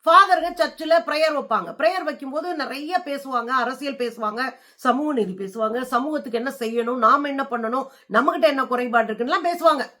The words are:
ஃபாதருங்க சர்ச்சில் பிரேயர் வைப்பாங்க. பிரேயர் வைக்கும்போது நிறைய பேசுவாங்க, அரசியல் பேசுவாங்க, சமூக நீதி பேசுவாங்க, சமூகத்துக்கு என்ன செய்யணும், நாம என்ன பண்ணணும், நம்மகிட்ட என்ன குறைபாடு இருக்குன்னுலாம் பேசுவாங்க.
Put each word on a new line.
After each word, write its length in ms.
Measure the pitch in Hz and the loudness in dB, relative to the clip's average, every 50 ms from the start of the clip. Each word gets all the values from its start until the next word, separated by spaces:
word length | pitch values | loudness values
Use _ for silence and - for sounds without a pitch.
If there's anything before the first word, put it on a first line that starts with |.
| _ | _
ஃபாதருங்க 440 | 320 330 370 392 381 370 320 311 349 349 | 8 8 8 8 8 4 2 2 -4 0
சர்ச்சில் 500 | 330 311 285 - - 311 311 330 330 339 | 0 -2 -2 -2 -8 0 4 4 4 4
பிரேயர் 300 | 339 294 302 320 311 302 | 0 0 2 2 2 0
வைப்பாங்க. 340 | 277 - - 226 202 175 170 170 | -2 -2 0 -2 -2 -2 -4 -4
பிரேயர் 260 | - 285 330 349 370 330 | 0 2 2 2 2 -4
வைக்கும்போது 440 | 302 269 - 285 269 269 311 320 359 349 | -4 -6 -6 -10 -8 -6 -6 -4 -4 -4
நிறைய 460 | 302 262 233 254 277 302 311 370 359 - | -4 -6 -6 -6 -8 -6 -2 -2 -2 -2
பேசுவாங்க, 460 | 285 277 277 - 269 254 240 226 233 262 | -2 -8 -8 -6 -4 -4 -4 -2 0 0
அரசியல் 380 | 254 233 240 262 - 285 277 - | 0 0 -2 -4 -6 -8 -8 -6
பேசுவாங்க, 460 | - 247 233 220 226 220 214 208 233 262 254 - - _ _ _ | -4 -6 -6 -4 -4 -6 -4 -4 -4 -6 -6 -6 -12 _ _ _
சமூக 380 | _ - 254 240 269 302 302 294 | _ 0 0 0 2 0 -2 0
நீதி 200 | 240 202 180 190 | 0 -2 -2 -4
பேசுவாங்க, 480 | 190 196 190 190 226 220 214 226 247 | -8 -10 -10 -4 -4 -4 -2 -2 -4
சமூகத்துக்கு 560 | 254 254 262 240 269 302 302 285 285 262 214 | -4 -2 -2 -2 -2 -2 -4 -6 -6 -4 -6
என்ன 140 | 226 240 269 262 - | -4 -4 -4 -6 -6
செய்யணும், 380 | 240 220 226 233 226 240 254 | -6 -4 -2 -2 -2 -2 -2
நாம 300 | 254 220 220 262 285 285 | 2 4 4 4 4 0
என்ன 160 | 285 277 277 269 | -4 -4 -4 -4
பண்ணணும், 440 | 269 233 233 226 220 247 269 262 - - _ _ _ 196 | -4 -4 -4 -4 -2 -2 -4 -4 -6 -14 _ _ _ 0
நம்மகிட்ட 280 | 220 262 330 - - | 2 2 2 2 4
என்ன 240 | 330 302 277 269 262 | 2 2 4 2 -2
குறைபாடு 420 | 208 247 240 247 247 233 233 220 | -2 -2 -2 -2 0 2 0 0
இருக்குன்னுலாம் 400 | 208 214 185 240 262 339 381 339 | 0 -4 -4 -2 -2 -2 0 0
பேசுவாங்க. 360 | 349 349 339 320 330 302 269 226 - _ _ | -2 -2 4 4 4 4 4 -2 -8 _ _